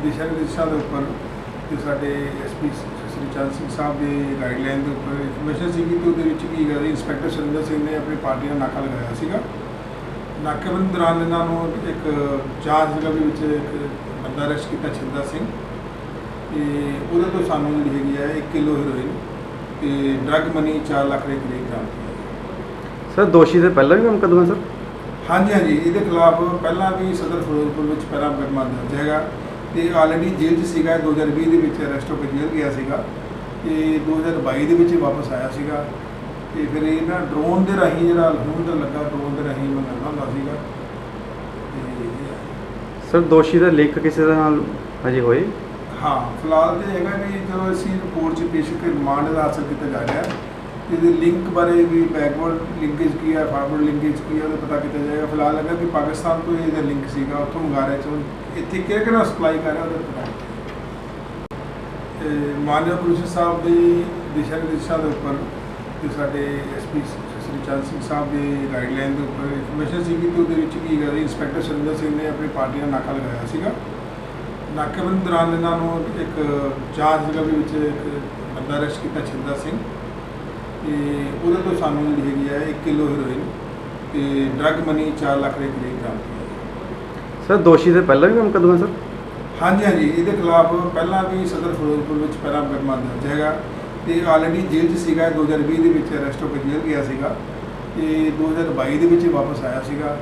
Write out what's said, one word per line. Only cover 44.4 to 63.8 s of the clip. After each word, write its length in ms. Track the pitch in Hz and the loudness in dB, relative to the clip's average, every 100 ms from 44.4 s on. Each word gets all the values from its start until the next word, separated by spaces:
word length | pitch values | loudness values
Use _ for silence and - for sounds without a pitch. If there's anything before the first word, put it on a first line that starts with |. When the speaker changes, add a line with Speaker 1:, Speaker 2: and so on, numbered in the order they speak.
| 156 147 - - - - 127 | 4 2 0 -6 -10 -6 0
Speaker 2:
ਹਜੇ 140 | 127 | 2
ਹੋਏ? 240 | 120 123 202 208 - - - - | 4 4 2 -4 -10 -12 -10 -4
Speaker 1:
ਹਾਂ, 160 | 151 135 120 - | -2 0 -2 -6
ਫਿਲਹਾਲ 400 | 156 160 - 175 | 2 4 4 2
ਤੇ 100 | 196 | -2
ਹੈਗਾ 260 | 185 185 196 | -2 -2 -2
ਵੀ 220 | 202 196 | -4 -4
ਜਦੋਂ 320 | 185 185 190 | -4 -2 -2
ਅਸੀਂ 200 | 185 190 | -2 -2
ਰਿਪੋਰਟ 420 | 190 185 160 160 165 | -4 -2 -2 -2 0
'ਚ 80 | 170 | 0
ਪੇਸ਼ 160 | 165 147 | 0 -2
ਕਰਕੇ 200 | - 170 | -2 -2
ਰਿਮਾਂਡ 400 | 143 139 143 151 | 0 0 0 0
ਦਾ 100 | 156 | 2
ਹਾਸਲ 200 | 147 156 143 | 0 0 -4
ਕੀਤਾ 160 | 135 139 | -4 -4
ਜਾ 120 | 117 120 | -4 -2
ਰਿਹਾ 140 | 190 - - - - - - - | -2 -4 -6 -10 -12 -12 -12 -4
ਤੇ 60 | 339 | 2
ਇਹਦੇ 160 | 330 - | 4 6
ਲਿੰਕ 280 | 170 - - 170 | 4 2 0 2
ਬਾਰੇ 280 | 170 170 170 | 4 6 6
ਵੀ 100 | 165 165 | 4 2
ਬੈਕਵਰਡ 440 | 156 147 151 165 165 165 - | 2 0 0 -2 -2 -4 -4
ਲਿੰਕੇਜ 300 | 151 147 165 151 | -2 0 0 0
ਕੀ 140 | 160 156 | 0 2
ਹੈ, 80 | 156 | 0
ਫਾਰਵਰਡ 300 | 139 143 151 | 0 0 2
ਲਿੰਕੇਜ 340 | 151 147 151 139 - | 2 2 0 -2 -2
ਕੀ 100 | 156 | -2
ਹੈ, 60 | 156 | -2
ਉਹਦਾ 100 | 151 139 | -4 -2
ਪਤਾ 120 | 147 | -2
ਕੀਤਾ 180 | 139 143 147 | -2 -2 -2
ਜਾਏਗਾ। 200 | 151 156 | -2 -2
ਫਿਲਹਾਲ 300 | 151 147 156 | 2 2 2
ਹੈਗਾ 160 | 160 170 | 0 -2
ਕਿ 100 | 170 | 0
ਪਾਕਿਸਤਾਨ 460 | 156 147 156 170 165 165 | 0 0 -2 0 0 0
ਤੋਂ 80 | |
ਇਹਦਾ 280 | 165 160 151 139 | 0 0 0 0
ਲਿੰਕ 200 | 139 - | -2 -4
ਸੀਗਾ, 240 | 143 135 147 | -4 -2 -2
ਉੱਥੋਂ 240 | 143 165 | -4 -2
ਮੰਗਾ 260 | 156 139 135 | 0 0 0
ਰਿਹਾ 140 | 139 | -2
ਸੀ, 80 | 147 | -2
ਹੁਣ 120 | 147 143 - - 170 | -6 -6 -10 -10 -8
ਇੱਥੇ 200 | - 185 | -4 -4
ਕਿਹੜੇ 280 | 185 208 220 | 0 0 4
ਕਿਹੜਾ 180 | 226 | 4
ਸਪਲਾਈ 340 | 208 - 165 160 156 | 2 2 0 2 -2
ਕਰ 60 | |
ਰਿਹਾ, 100 | 156 | -2
ਉਹਦਾ 140 | 165 165 - | -4 -6 -6
ਪਤਾ 120 | - | -8
ਨਹੀਂ। 120 | - - - - - - - - - - - - - - - - - - - - | -8 -10 -10 -12 -10 -10 -12 -12 -12 -12 -12 -12 -10 -10 -10 -10 -12 -10 -10 -8
ਤੇ 80 | 156 147 143 143 147 | -4 -2 -2 -2 0
ਮਾਨਯੋਗ 320 | 151 165 175 175 | 2 2 0 2
ਕਮਿਸ਼ਨਰ 220 | 175 - | 2 0
ਸਾਹਿਬ 360 | 175 170 170 170 | 2 2 2 4
ਦੇ 380 | 170 | 6